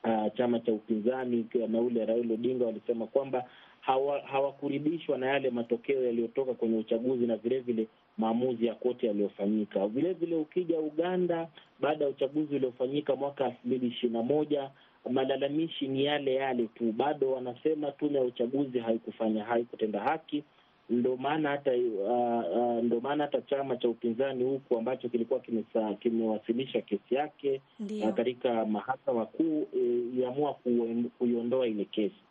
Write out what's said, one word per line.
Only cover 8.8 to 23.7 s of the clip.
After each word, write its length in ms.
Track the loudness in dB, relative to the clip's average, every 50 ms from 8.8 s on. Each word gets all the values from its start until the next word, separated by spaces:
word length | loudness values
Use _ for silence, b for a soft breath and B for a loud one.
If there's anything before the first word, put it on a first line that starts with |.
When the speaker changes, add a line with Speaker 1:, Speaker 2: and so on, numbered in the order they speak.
| -2 -2 -2 0 -2
Speaker 1:
yaliyofanyika. 840 | 0 2 0 0 -2 -2 -2 -2 0 0 0 -2 -2 -2 -2 0
Vile 260 | 0 0 0 0 0 0
vile 220 | -2 -2 -2 0
ukija 440 | -2 -2 -2 -2 -4 0 0 0 0
Uganda, 680 | 0 -2 -2 0 0 0 2 0 2 2 0 -2 -2 -6 B B B B B -2
baada 260 | 0 0 0 2 0
ya 60 | -2
uchaguzi 440 | 0 0 -2 0 0 -2 -2 0 0
uliofanyika 600 | 0 0 0 0 -2 -2 0 0 -2 0 0 0
mwaka 300 | 0 0 -6 -2 -2 -2
elfu 120 | -2 -2 -4 -2
mbili 220 | -2 0 0 0
ishirini 260 | -2 -2 0 0 0 0
na 60 | 2 2
moja, 460 | 2 2 2 2 2 0 -2 -2 -4 b b b b b b _ 0
malalamishi 760 | 0 2 2 2 2 0 0 0 0 0 -2 -2 -4 -4 -4
ni 180 | -2 0 2 2
yale 280 | 2 2 0 2 2 0
yale 340 | 2 2 0 0 0 0
tu, 240 | -2 -2 -2 -2 -2
bado 400 | 0 2 0 0 2 0 0 0
wanasema 600 | 0 -2 -4 -8 -8 -2 0 0 0 0 -2 -6
tume 260 | -4 -2 -2 0 2
ya 60 | 2 0
uchaguzi 560 | 0 0 -2 -2 0 0 -2 -2 0 -2 -2
haikufanya, 640 | 0 0 -2 -2 -2 -8 -6 -2 0 0 0 0 0
haikutenda 560 | 0 0 0 0 -2 -4 -4 -2 0 0 0
haki. 440 | 0 0 -2 -2 -4 -4 -6 -6 -6 b b b b b b _ _ 0
Ndo 280 | 0 2 2 2 0
maana 320 | 0 0 -2 0 0 0 0
hata, 220 | 0 0 0 2 2 2 2 0 0 -2 0 0
ah, 340 | 2 2 2 2 2 0 0 0 0
ah, 260 | 2 2 2 2 2
ndo 180 | 2 2 2 0
maana 240 | 0 0 0 0 0
hata 180 | 0 -2 -4
chama 360 | 0 0 -2 -2 0 -2